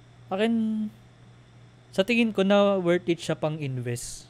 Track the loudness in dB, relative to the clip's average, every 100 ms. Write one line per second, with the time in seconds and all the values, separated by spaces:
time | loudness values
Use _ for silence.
0 | -20 -20 -8 -2 0 0 0 -2 -4 -8
1 | -20 _ -20 -20 -20 -20 -20 -20 -8 -2
2 | 0 2 0 2 4 4 4 2 2 2
3 | 0 -4 -2 -2 -4 -4 -6 -6 -6 -6
4 | -8 -14 -18